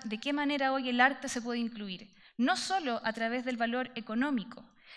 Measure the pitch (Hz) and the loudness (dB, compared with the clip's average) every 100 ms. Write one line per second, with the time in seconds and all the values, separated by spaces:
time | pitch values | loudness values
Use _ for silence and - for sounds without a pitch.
0 | 226 214 277 285 285 285 269 269 254 247 | -6 -4 -2 0 0 2 2 2 0 6
1 | 262 277 269 240 233 240 233 226 202 180 | 6 4 -4 -4 -2 -2 -2 -4 -8 -10
2 | - - - - 254 370 - 381 294 226 | -12 -20 -16 0 2 2 2 0 2 0
3 | 226 220 226 247 254 240 233 240 247 - | 0 0 0 0 -2 0 0 0 -2 -6
4 | 220 220 285 269 - - - - - | -4 0 2 0 -2 -12 -18 -20 -20